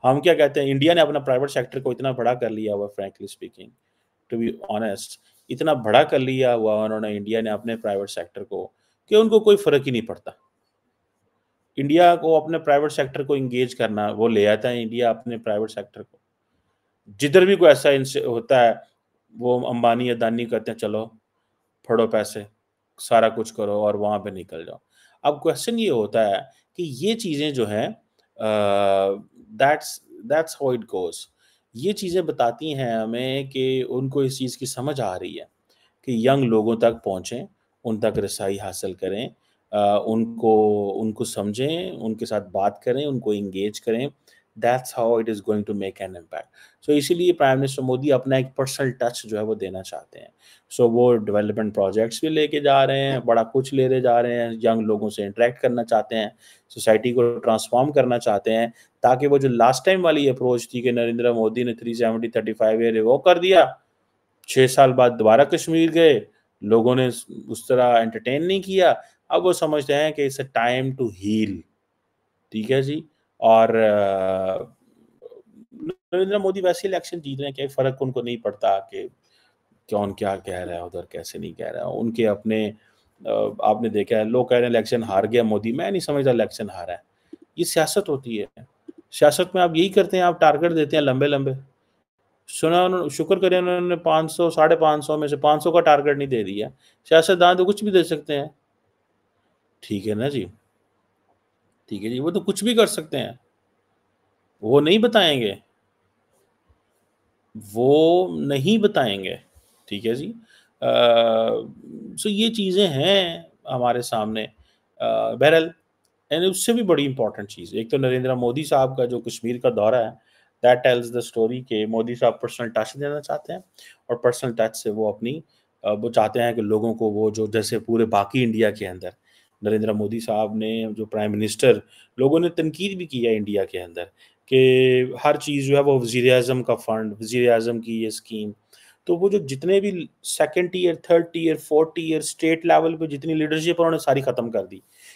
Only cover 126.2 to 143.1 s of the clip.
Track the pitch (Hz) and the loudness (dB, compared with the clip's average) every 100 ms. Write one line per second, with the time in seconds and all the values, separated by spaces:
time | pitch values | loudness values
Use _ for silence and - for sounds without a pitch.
126.2 | 107 123 120 117 104 107 117 110 110 104 | 0 0 -2 -2 -2 0 0 -2 -2 0
127.2 | 107 104 107 110 104 113 110 113 110 104 | -2 -2 -4 -2 -2 -6 -2 0 2 0
128.2 | 101 131 123 110 107 107 98 90 90 _ | 0 0 0 2 0 0 -10 -10 -14 _
129.2 | _ _ _ _ 104 107 107 107 104 113 | _ _ _ _ -2 0 0 -2 -4 -6
130.2 | 113 107 107 110 110 113 110 104 107 107 | -4 -4 -2 -4 -6 -6 -6 -10 -8 -4
131.2 | 107 104 107 107 135 104 - _ _ - | -4 -2 -4 2 4 4 0 _ _ 0
132.2 | 135 165 175 170 160 160 196 190 175 127 | 2 4 0 -2 -4 -4 -8 -8 -8 -2
133.2 | 117 110 104 101 95 92 90 85 87 _ | 0 0 -2 -2 -4 -6 -12 -12 -14 _
134.2 | _ _ _ 131 131 131 127 127 127 - | _ _ _ 4 6 4 4 2 0 -2
135.2 | 147 147 151 143 135 139 143 135 120 123 | 0 0 -2 -4 0 2 4 2 0 2
136.2 | 123 127 123 127 120 117 - 110 110 104 | 4 4 2 -2 -2 -4 -2 -4 -4 -8
137.2 | 110 123 120 117 113 117 117 113 110 107 | -6 2 4 4 2 -6 -6 -6 -6 -8
138.2 | _ 110 104 104 _ _ _ _ - 175 | _ -10 -10 -12 _ _ _ _ -4 0
139.2 | 196 202 143 135 165 196 202 185 147 _ | 2 0 -4 -6 0 0 0 -6 -10 _
140.2 | - - 160 185 180 180 175 165 - 170 | -12 -2 0 0 -2 0 -2 -2 2 2
141.2 | 165 170 165 151 - 151 160 175 160 156 | 2 -2 -2 -2 0 2 2 -2 -4 -4
142.2 | 151 - 160 165 170 156 165 165 160 | -4 -2 0 0 4 4 4 -4 -6